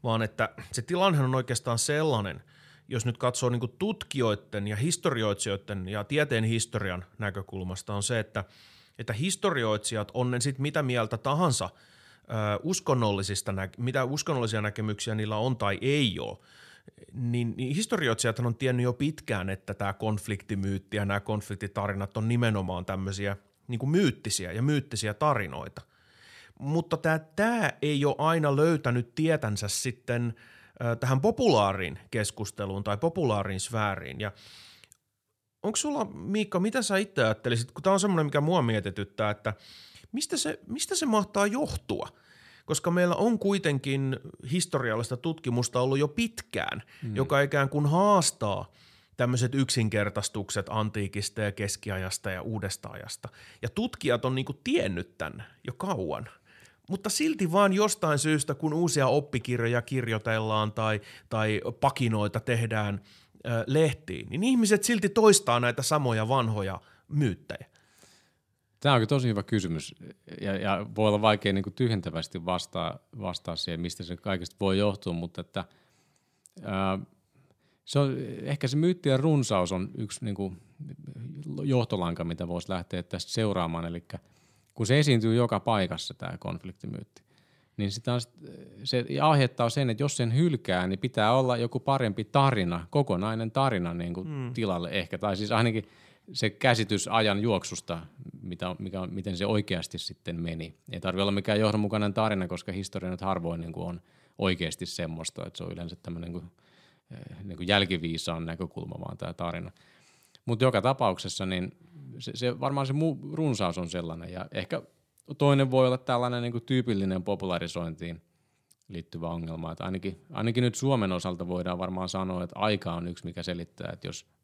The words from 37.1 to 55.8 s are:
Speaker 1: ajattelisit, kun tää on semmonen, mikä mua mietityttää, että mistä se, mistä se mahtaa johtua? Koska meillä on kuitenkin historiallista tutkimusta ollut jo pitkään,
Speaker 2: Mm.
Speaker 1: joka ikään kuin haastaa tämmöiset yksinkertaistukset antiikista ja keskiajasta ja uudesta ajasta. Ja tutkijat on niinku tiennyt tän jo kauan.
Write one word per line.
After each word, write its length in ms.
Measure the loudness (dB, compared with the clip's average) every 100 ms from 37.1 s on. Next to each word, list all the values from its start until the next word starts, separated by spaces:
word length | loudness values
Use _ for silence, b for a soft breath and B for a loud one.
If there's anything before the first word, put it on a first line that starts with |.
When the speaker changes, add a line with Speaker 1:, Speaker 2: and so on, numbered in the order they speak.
| 2
Speaker 1:
ajattelisit, 480 | 2 2 0 0 -2
kun 100 | -2
tää 100 | 2
on 80 | 4
semmonen, 260 | 4 2 2
mikä 140 | 2
mua 220 | 2 4
mietityttää, 680 | 4 2 0 -4 -6 0 0
että 240 | 0 -4 -6 B B B B B
mistä 240 | -6 -4 -2
se, 240 | -2 -6 -8
mistä 280 | -6 -2
se 120 | 0 2
mahtaa 400 | 2 2 0 2
johtua? 640 | 0 -2 -4 -4 -6 -6 B B B B B
Koska 260 | -4 -2 2
meillä 240 | 2 4
on 240 | 4 2 2
kuitenkin 800 | 2 2 2 0 0 -2 -2 -4 -10 -14 -4
historiallista 640 | -2 0 -2 0 -2 -2 -4
tutkimusta 640 | -4 -4 0 0 0 0
ollut 180 | 2 2
jo 100 | 0
pitkään, 720 | 0 -4 -4 -8 -4 -4 -6 -10 B
Speaker 2:
Mm. 140 | -6 -2
Speaker 1:
joka 240 | 2 2
ikään 280 | 4 2 2
kuin 180 | 2 2
haastaa 840 | 4 6 6 4 0 -2 -2 -6 b b b b -2
tämmöiset 380 | 0 2 2
yksinkertaistukset 1120 | 2 2 2 2 2 0 -2 -4 -6 -4 -4 -2
antiikista 720 | -2 -2 -2 -4 -4 -6 -2
ja 120 | -4
keskiajasta 800 | -2 -4 -4 -6 -6 -4 -6 -6
ja 120 | -6
uudesta 460 | -6 -4 -4 -6 -12
ajasta. 400 | -14 -14 -14 -14 B B B
Ja 60 | -6
tutkijat 560 | -4 -4 -2 0 2
on 100 | 2
niinku 180 | -2 -4 -6
tiennyt 540 | -2 0 0 -4 -6 _
tän 260 | -10 -8 B _
jo 80 | -12
kauan. 560 | -8